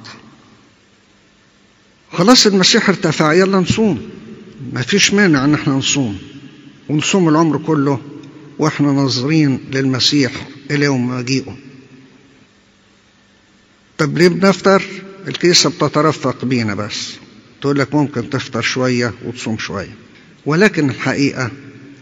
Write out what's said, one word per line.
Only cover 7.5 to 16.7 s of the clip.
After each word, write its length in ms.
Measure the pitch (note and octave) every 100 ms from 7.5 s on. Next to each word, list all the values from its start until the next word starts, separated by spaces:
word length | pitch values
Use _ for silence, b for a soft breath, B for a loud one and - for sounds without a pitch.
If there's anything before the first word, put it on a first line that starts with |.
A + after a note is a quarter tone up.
| C#3+
كله 420 | - D3+ C#3 C3 - - - - - -
واحنا 340 | D3+ - C#3+
ناظرين 680 | C#3 C3+ A#2+ C3+ D#3+ C#3+ B2+ -
للمسيح 760 | C3+ C3+ B2+ - D3 B2 - - - -
الى 140 | D3
يوم 240 | C#3+ C3 B2
مجيئه. 480 | B2+ B2 C3 F#3 - - - - - - - _ - _ _ _ _ _ _ _ _ _ _ _ _ _ _ _ -
طب 200 | D3 C#3
ليه 100 | F3+
بنفطر؟ 540 | E3+ G3 F#3+ G3+ F#3+ - - - - -
الكنيسة 420 | - F3 E3+ D3
بتترفق 720 | - D3+ D3+ D3+ - C3 B2+
بينا 300 | B2 B2 G#2+